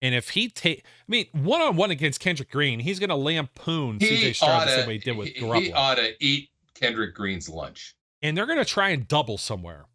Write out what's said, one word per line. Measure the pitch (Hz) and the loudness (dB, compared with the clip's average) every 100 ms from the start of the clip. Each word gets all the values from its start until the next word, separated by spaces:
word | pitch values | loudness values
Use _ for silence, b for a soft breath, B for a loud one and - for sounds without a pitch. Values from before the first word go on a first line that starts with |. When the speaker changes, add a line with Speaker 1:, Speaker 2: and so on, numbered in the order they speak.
Speaker 1:
and | 127 123 | 0 0
if | - | 0
he | 196 233 | -2 -2
ta-, | - 170 | 0 -2
I | 151 B B - | -2 B B -2
mean, | 233 - | -2 0
one-on-one | 156 151 320 311 170 202 | 0 2 4 4 4 2
against | 151 151 - | 2 0 0
Kendrick | 185 160 127 | -2 -2 -4
Green, | 143 143 117 | 0 0 0
he's | 135 185 | -4 -2
gonna | 196 147 | -2 0
lampoon | 139 165 139 - - 165 131 107 | 0 -2 -4 -6 -4 -2 -2 0
Speaker 2:
He | 214 | 2
Speaker 1:
C | 226 | 2
J | 220 | 2
Stroud | 113 151 | 2 4
the | 165 | 4
Speaker 2:
oughta, | 147 | 4
Speaker 1:
same | 131 120 | 2 0
way | |
he | 110 | -4
did | 123 113 | -4 -4
with | 113 | -6
Speaker 2:
he, | - | -6
Speaker 1:
Garoppolo. | 117 117 | 0 0
Speaker 2:
he | 127 | 2
oughta | 147 135 127 113 - | 2 2 2 0 0
eat | 143 143 139 _ _ | 0 0 -4 _ _
Kendrick | - 123 113 104 | -4 -2 0 -4
Green's | - 101 92 82 | -4 -4 -4 -8
lunch. | 80 73 - - - _ _ | -10 -10 -12 -18 -20 _ _
Speaker 1:
And | 151 160 | -4 -2
they're | 240 | 0
gonna | 330 226 | 0 0
try | - 196 | 2 2
and | 151 117 | 0 2
double | 151 120 101 | 0 0 -4
somewhere. | - 101 85 76 73 | -6 -6 -8 -14 -20